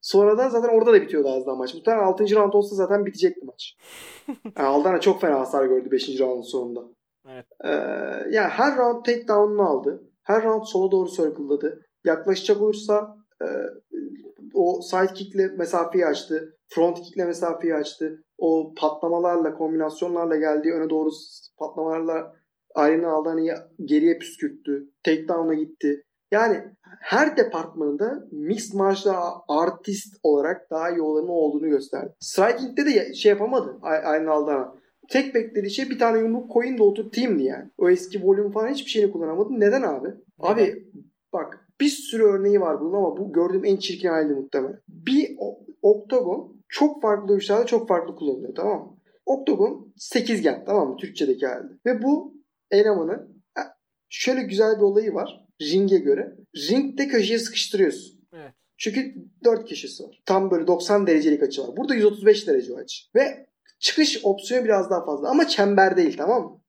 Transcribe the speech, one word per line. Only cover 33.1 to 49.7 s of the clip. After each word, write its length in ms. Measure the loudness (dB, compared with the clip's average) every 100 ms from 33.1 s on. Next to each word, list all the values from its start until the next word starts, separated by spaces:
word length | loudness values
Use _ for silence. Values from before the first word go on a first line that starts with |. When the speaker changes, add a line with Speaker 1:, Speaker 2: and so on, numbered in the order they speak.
Speaker 1:
şey 160 | 2 2
yapamadı 480 | 4 0 -2 -4 -10
Ay-, 180 | -4 -2 0 -2
Irene 120 | 2
Aldana. 440 | 0 0 -2 -4 -12 _ _ _
Tek 240 | -2 0
beklediği 360 | -2 -2 -4 -4
şey 200 | -6 -6
bir 80 | 0
tane 200 | 2 2
yumruk 320 | 0 -2 -2
koyayım 280 | -2 -2 4
da 60 |
oturtayımdı 580 | 4 4 -6 -4 0 0
yani. 280 | -2 -4 -12 -2
O 100 | 2
eski 320 | 2 0 -2
volüm 260 | 2 2 2
falan 160 | -2 -4
hiçbir 220 | -4 -4
şeyini 200 | 0 0
kullanamadı. 360 | 0 -6 -2 -2 2
Neden 220 | 2 2
abi? 260 | 0 -4 -8
Speaker 2:
Neden? 440 | -12 _ _ 0
Speaker 1:
Abi 340 | 2 2 0 -14 -20 -20 _ _
bak 340 | -8 -8 -14 _ _
bir 80 | -2
sürü 340 | -2 -8 2
örneği 380 | 4 4 2 2
var 200 | 2 -2
bunun 140 | -2
ama 220 | 0 0 -2
bu 160 | -4
gördüğüm 320 | 0 0 0
en 120 | 0 0
çirkin 320 | -2 -4 -2
haliydi 260 | 0 0
muhtemelen. 460 | -2 -4 -4 -6 -8 _
Bir 480 | -12 0 0 0 -4
o-, 280 | -10 -10 -20 0
oktagon 760 | 4 4 2 -2 0 -6 -8 -20 _
çok 340 | 0 0 2
farklı 260 | 0 0 2
dövüşlerde 380 | 0 2 0 2
çok 220 | 0 0
farklı 280 | -2 -2 -6
kullanılıyor, 380 | -4 -4 -6
tamam 280 | -6 -4 -4
mı? 140 | -8 _ _ _ -4
Oktagon 680 | -2 0 2 0